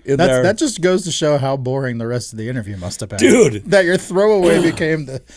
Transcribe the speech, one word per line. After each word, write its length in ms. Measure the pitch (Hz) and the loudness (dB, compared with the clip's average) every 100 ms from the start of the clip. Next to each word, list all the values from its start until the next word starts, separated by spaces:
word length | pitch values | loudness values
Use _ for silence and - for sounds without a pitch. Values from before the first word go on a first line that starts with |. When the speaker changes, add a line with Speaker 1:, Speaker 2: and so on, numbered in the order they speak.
| - | -4
Speaker 1:
in 120 | 139 | 0
Speaker 2:
That's, 140 | 175 | 2
Speaker 1:
there. 120 | 127 | 2
Speaker 2:
that 140 | 127 220 | 2 0
just 220 | 311 214 | -2 0
goes 220 | 175 185 185 | 0 0 -2
to 60 | |
show 260 | - 151 147 | -2 0 0
how 180 | 135 135 | 0 -2
boring 400 | 127 135 131 117 | -2 -4 -4 -4
the 80 | 117 | -4
rest 260 | 123 117 | -6 -6
of 40 | 110 | -10
the 100 | 110 | -8
interview 280 | 127 101 98 | -6 -8 -8
must 220 | 90 - | -10 -8
have 100 | 104 | -8
been. 80 | 101 | 0
Speaker 1:
Dude. 460 | - 214 151 104 - | 4 6 4 0 0
Speaker 2:
That 200 | 196 170 | 2 4
your 120 | 180 | 0
throwaway 640 | - 185 214 208 175 165 | 0 0 2 4 4 4
Speaker 1:
<clears throat> 100 | 170 | 2
Speaker 2:
became 340 | 165 156 160 131 | 0 -2 -2 -6
the, 180 | 131 - | -12 -14